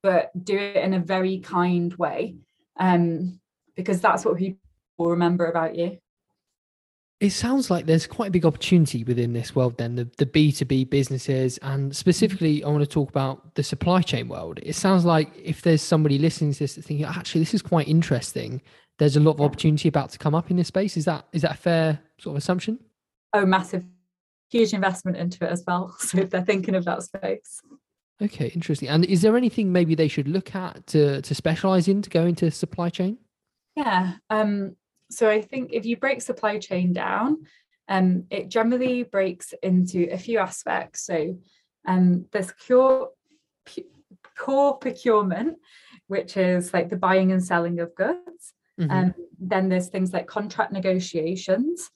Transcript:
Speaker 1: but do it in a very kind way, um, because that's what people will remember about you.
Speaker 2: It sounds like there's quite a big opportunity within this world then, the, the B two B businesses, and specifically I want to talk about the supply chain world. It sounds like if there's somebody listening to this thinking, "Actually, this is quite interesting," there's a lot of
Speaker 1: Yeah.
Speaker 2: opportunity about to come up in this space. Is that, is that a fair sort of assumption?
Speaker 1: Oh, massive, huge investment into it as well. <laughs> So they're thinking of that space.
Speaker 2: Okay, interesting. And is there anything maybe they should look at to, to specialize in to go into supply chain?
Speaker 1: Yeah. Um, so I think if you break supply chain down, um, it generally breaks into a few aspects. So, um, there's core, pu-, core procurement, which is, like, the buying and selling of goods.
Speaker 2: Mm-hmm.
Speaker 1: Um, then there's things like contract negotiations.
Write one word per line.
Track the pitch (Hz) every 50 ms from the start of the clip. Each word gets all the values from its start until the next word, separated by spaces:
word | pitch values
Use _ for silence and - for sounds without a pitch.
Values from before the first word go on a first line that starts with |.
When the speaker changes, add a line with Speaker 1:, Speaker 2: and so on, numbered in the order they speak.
| -
Speaker 1:
but | 196 185 170 - - _ 180
do | 180 - 196
it | 196 202 202 202
in | - - 190 190
a | 180
very | 170 165 196 185 185 190 190 185
kind | - - 196 175 180 180 180 175 175 175 175
way, | - 170 147 - 135 185 202 - - _ _ _ _ _ _ _ -
um, | 185 185 180 175 175 170 165 165 180 180 180 _ _ _ _ _ _ _ _
because | - 180 208 190 180
that's | - 202 165 185 -
what | 226 185
people | 170 190 196 190 _ _ _ _ _ _ _ _ -
will | 170 170
remember | 170 170 175 170 180 175 175
about | 165 170 165 160 160 -
you. | 165 170 185 190 - _ _ _ _ _ _ _ _ _ _ _ _ _ _ _ _ _ _ _ _ _ _ _ _
Speaker 2:
It | 202 202
sounds | 185 - - 240 262 277 254 -
like | 185 170 -
there's | 160 160 165 160
quite | - - - 226 202
a |
big | 175 180 160
opportunity | 165 147 - - - 185 175 156 135 - 120
within | 113 123 123 120 120 117
this | 117 120 117 - -
world | 139 127 123 123 -
then, | 120 117 120
the, | 120 120 120 _ -
the | 147
B | 123 - 156 151 151
two | 143 - 139
B | 123 135 131 131
businesses, | 131 - 139 135 131 139 127 - - 135 131 131 127 127 -
and | - 135 139 139 139 139 139
specifically | - - 185 165 - 220 214 190 - 170 156 151 147
I | - 147
want | 147 147
to | 147 143
talk | - 160 143 -
about | - 139 135 131 135 - _ - _
the | -
supply | 147 - - - - 170 180 185
chain | 170 - - 120 120 120
world. | - 87 82 82 80 -
It | - - 160
sounds | - - 190 190 185 170
like | 175 165 156 156 - - -
if | - - 160 -
there's | - 175 160 151
somebody | - - 170 156 156 151 139 139
listening | 151 165 - - 160 147
to | 139 -
this | 147 135 -
thinking, | - 156 - 151 147 151
"Actually, | - 165 185 175 - - 165
this | 165 - -
is | 196
quite | - - 180 160 139 -
interesting," | 156 165 160 - 147 123 - - - 127 117 107 120 131 _ _ _ _ _ _ _ -
there's | 151 151 135
a | 151
lot | 147 160 151
of | 147
Speaker 1:
Yeah. | 143
Speaker 2:
opportunity | 147 147 - - 156 151 147 - 165
about | - 143 - -
to | - -
come | - 156 147
up | 165 170 -
in | 180 180
this | 170 -
space. | - 185 202 196 - 170
Is | 147
that, | 180 160 147 - _
is | - 170
that | 135 156
a | 147
fair | - - 175 170 165 160 160 151 147 _ _ _ _
sort | - 170 147
of | 143
assumption? | - - 180 180 - - 220 254 _ _ _ _ _ _ _ _ _ _
Speaker 1:
Oh, | - 208 196
massive, | 185 185 190 185 - - 170 - - _ _ _ _ _ _ _ _ _ _ _ _
huge | - 240 226 208 214
investment | 196 190 190 185 - - 190 175
into | - 170 180 175 - 170
it | -
as | 175 175 -
well. | - 180 180 180 180 -
<laughs> | -
So | - - - 185 190
they're | 185 - 185 180
thinking | 202 208 196 180 220 190
of | 185 175
that | 175 - - 185
space. | - - - - 196 196 - _ - - - _ _ - _ _ _ _ _ _ _ _ _
Speaker 2:
Okay, | 208 208 - - 143 -
interesting. | - 170 165 - 156 139 - 127
And | 147 160 175
is | 180 196 170
there | 180 214 220
anything | 247 254 226 - - 214 190
maybe | 180 180 175 160 160
they | 151 160 147
should | - - 135 139
look | 165 190 - - -
at | 190 185 - - - - -
to, | - 156 147 143 139 135
to | 139 - 147
specialize | - - 160 165 - - 190 190 185 165 196
in | 196 202
to | 202 -
go | - 170 165
into | 175 175 - 185 160
supply | - - - - - - 170 175
chain? | - - 180 190 220 - _ _ _ _ _ _ _ _ _ _ _
Speaker 1:
Yeah. | 302 285 240 196 180 185 180 180 - _ _
Um, | 220 214 214 208 202 202 196 190 185 _ _ _ _ _ _ _
so | - - 233 214
I | 214 220
think | 214 - - 269 247 -
if | - 233 202
you | 226 233
break | 233 - 269 277 240
supply | - - 247 - - 214 208 -
chain | - - 190 180 180 180
down, | 175 - - 185 190 196 220 269 311 311 311 _ _ _ _ _ _ _ _ -
um, | 196 190 185 185 180 180 180 _
it | - 196 - 185
generally | - 226 226 233 247 254 254 254 247 247
breaks | 240 240 - 196 190 185 180 180 - - - -
into | - 190 185 185 180 180 - 180 175 170
a | -
few | 185 - - 233 214
aspects. | 190 185 - - - - - 190 - - _ - -
So, | - 175 160 156 170 185 180 _ _ _ _ _ _ _ _ _
um, | - 185 185 180 180 180 175 - _
there's | - 208 185 185
core, | - _ - - 247 254 262 262 262 262 262 - - _ _ _ _ _ _ _ _ _ _
pu-, | - - - - _ _ _ _ _ - _ _ - _
core | - - - 269 269 285 285 277 277
procurement, | - 262 254 - - 247 220 214 208 190 175 185 233 320 330 - _ _ _ - _ _ - - _
which | _ 190 196 - - -
is, | 196 185 180 180 180 175 180
like, | - 175 170 175
the | -
buying | 180 196 180 185 190 185 185
and | 190 185 180
selling | - 180 170 170 170 175 170
of | 170 170 _
goods. | - 190 254 349 359 359 - - - - - _ _ _ _ _ -
Speaker 2:
Mm-hmm. | 175 147
Speaker 1:
Um, | 185 185 185 185 - - - - - _
then | 190 180 196 190 190 190
there's | 185 185 180 180
things | - 190 185 180
like | 185 180 180
contract | - - 214 208 208 - - 202 -
negotiations. | 196 196 185 190 185 185 180 - - 165 156 165 185 185 - - 185 196 262 302 349 339 - - _